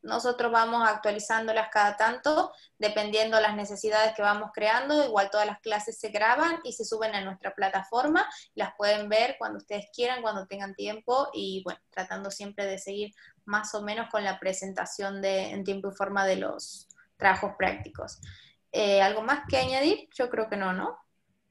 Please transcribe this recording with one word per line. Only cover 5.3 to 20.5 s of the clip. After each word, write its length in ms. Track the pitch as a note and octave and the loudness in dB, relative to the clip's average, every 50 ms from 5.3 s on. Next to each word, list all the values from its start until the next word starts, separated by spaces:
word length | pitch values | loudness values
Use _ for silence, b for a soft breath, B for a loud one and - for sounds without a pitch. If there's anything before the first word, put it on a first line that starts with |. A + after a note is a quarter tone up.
todas 160 | G3+ G#3 G#3+ G#3 | 2 2 0 0
las 120 | G#3 - | -2 -6
clases 360 | - A3 G#3+ G#3 - - A3 - | -4 -4 -4 -2 -4 -6 -8 -8
se 100 | - G#3 | -8 -6
graban 500 | G3+ G3+ G#3+ A3 B3 C#4+ D#4+ E4+ E4 E4 - | -2 2 4 4 4 4 4 2 0 -2 -6
y 100 | B3+ A#3+ | -8 -8
se 120 | - A3 | -8 -6
suben 300 | - A3+ G#3+ A3 A3 G#3+ | -4 -2 -2 -2 -2 -2
a 60 | G3+ | -4
nuestra 340 | F#3+ F#3+ F#3+ - - G3 - | -4 -6 -8 -8 -10 -10 -4
plataforma. 760 | - G3 F#3+ F#3+ F#3+ F#3 - - A#3+ C4 D4+ D#4 F4+ G#4 B B B B B _ | -2 0 0 0 -2 -2 -2 0 0 2 4 4 2 2 B B B B B _
Las 200 | G#3+ G3+ - - - | -6 -6 -4 -4 0
pueden 320 | G#3 G#3 G#3 G#3 G#3 G#3 | 2 2 2 2 2 2
ver 280 | G#3+ A3 A#3 B3+ C4+ - | 2 4 4 2 0 -4
cuando 180 | A3+ G#3+ G#3+ G3+ | -6 -8 -8 -10
ustedes 300 | - - G#3 G#3 G3+ - - | -10 -8 -8 -10 -10 -10 -6
quieran, 260 | - A#3+ A#3+ B3+ B3 | -4 -2 -2 -2 -2
cuando 240 | A#3 A3 G#3+ G3 F#3+ | -4 -4 -4 -4 -6
tengan 300 | F#3+ G3 G3+ G3 G3 G3 | -8 -10 -10 -10 -10 -10
tiempo. 540 | - G3+ G#3 G#3+ A3 - - B3 C4 C#4+ C#4+ - | -8 -8 -8 -8 -6 -2 0 2 2 2 0 -4
Y 280 | G#3+ G3+ F#3+ F#3+ F#3+ F#3 | -6 -6 -6 -6 -8 -8
bueno, 160 | F3+ F#3 - _ _ | -10 -10 -12 _ _
tratando 400 | _ F#3+ F#3 F#3 F#3+ G3 G3 G3 | _ -8 -8 -6 -8 -8 -8 -10
siempre 340 | G3 - G3+ G3+ G3+ - G3+ | -10 -10 -12 -10 -8 -6 -6
de 120 | G3 F#3+ F#3+ | -4 -6 -6
seguir 340 | - G3 G3 G3+ G#3 G#3 G#3 b b b b _ _ | -8 -8 -8 -6 -8 -8 -10 b b b b _ _
más 280 | - G3+ G#3+ G#3+ - - | -2 -2 -2 -2 -4 -6
o 60 | G#3+ | -6
menos 280 | G#3 G#3 G#3+ A3+ A3+ - | -6 -4 -4 -6 -4 -2
con 120 | - G#3+ G3+ | -2 -2 0
la 160 | G3 F#3+ - | -2 -2 -2
presentación 800 | - F#3+ F#3 F#3 G3 G3 F#3+ F#3+ F3+ - - - G3 G3 G3 G3 | -2 -4 -4 -4 -6 -6 -6 -6 -6 -6 -6 -6 -6 -6 -4 -2
de, 280 | F#3+ G3 G3 F#3+ F#3+ G#3 | -2 0 0 0 -2 -2
en 120 | G#3 G3+ F#3+ | -4 -6 -4
tiempo 260 | F#3+ G3 G3 G3 G3 | -4 -4 -4 -6 -8
y 60 | F#3+ | -6
forma 300 | - G3 G3 G3+ G3+ G3 | -4 -4 -2 0 2 2
de 100 | F#3+ F#3 | 2 2
los 520 | F#3+ G3 - - - - - - - - b b b b b _ - | 0 -2 -4 -6 -8 -10 -14 -14 -16 -20 b b b b b _ 2
trabajos 360 | - G3 F#3 - - G3 - - | 4 4 4 4 2 -4 -2 0
prácticos. 640 | F#3 F#3 - - - - - - - - - B B B B B B B B B _ _ - | 0 0 0 -2 -8 -14 -14 -14 -14 -14 -14 B B B B B B B B B _ _ -2
Eh, 260 | - G#3+ G3+ G3 G3 G3 | 0 2 4 6 6 6
¿algo 180 | G3 G#3+ A3 | 6 4 2
más 200 | A3 A#3 C#4+ D4 - - | 0 0 0 0 0 0
que 100 | - C4 | 0 0
añadir? 520 | C4 B3+ C4 C4 C#4 D#4+ G#4 A4+ - - - - | 0 0 0 2 2 2 2 0 -2 -6 -4 -4
Yo 120 | B3+ - | -2 -2
creo 180 | - A#3 A3 | -2 -2 -2
que 80 | A3 | -2